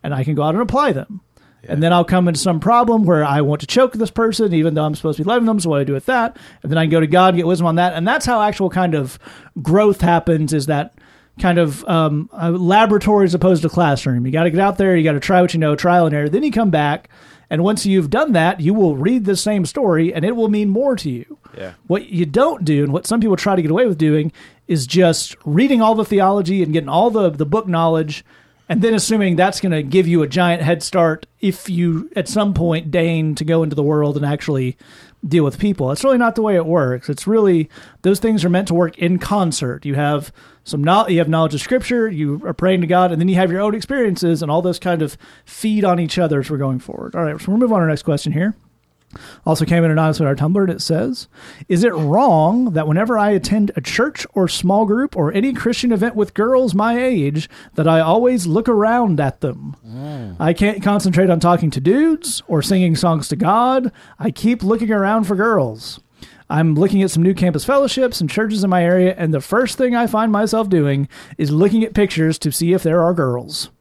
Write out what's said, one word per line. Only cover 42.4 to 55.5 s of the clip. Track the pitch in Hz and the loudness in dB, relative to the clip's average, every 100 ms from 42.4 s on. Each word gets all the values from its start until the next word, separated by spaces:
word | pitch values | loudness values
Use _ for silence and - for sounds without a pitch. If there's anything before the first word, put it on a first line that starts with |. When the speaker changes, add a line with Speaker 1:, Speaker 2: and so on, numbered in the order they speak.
Speaker 1:
are | 254 | -8
praying | 160 185 185 | -4 0 0
to | 165 | 2
God, | 180 185 | 2 2
and | 165 | 0
then | 175 | 0
you | 185 | 2
have | 185 | 0
your | 180 | 0
own | 208 214 | -2 -4
experiences, | - 269 226 180 175 160 | -4 -2 -2 0 0 0
and | 156 | 0
all | 156 | -2
those | 180 170 | -2 -4
kind | 185 170 | -4 -2
of | 147 - - - _ | -4 -6 -20 -20 _
feed | - 220 214 196 | -6 -2 0 2
on | 175 | 0
each | 165 - | 0 -2
other | 165 143 | 0 0
as | 135 | -2
we're | 147 | -4
going | 139 127 | -2 -4
forward. | - - - 175 | -8 -14 -10 -6
All | |
right, | 160 151 | -4 -4
so | - | -2
we'll | 208 | 0
move | 247 | 2
on | 214 | 2
to | |
our | 165 | 0
next | 147 | -2
question | - 143 151 | -2 -2 -2
here. | 147 196 208 _ _ _ _ _ - - - - | -2 -4 -6 _ _ _ _ _ -20 -20 -10 -2
Also | 156 | -2
came | 160 170 165 | 2 2 2
in | |
anonymous | 156 156 147 | 2 0 0
on | 151 | 0
our | 139 | 0
Tumblr, | 151 196 | 0 0
and | 190 | 0
it | 165 | -2
says, | - 165 240 254 - _ - - - | -4 -2 -2 -6 -12 _ -20 -20 -2
"Is | 175 226 | 2 2
it | |
wrong | 165 151 180 269 165 156 226 247 | 0 0 2 4 4 2 2 0
that | 160 156 | -2 0
whenever | 156 220 226 | 0 0 0
I | 208 | 2
attend | 202 - 214 202 - | 0 0 0 0 -2
a | |
church | 135 - 269 - - | -6 -2 -2 -4 -8
or | - 180 | -2 -2
small | - 180 202 220 | 0 0 0 2
group | 214 277 - | 0 -2 -2
or | 151 | -2
any | 196 262 | 0 -2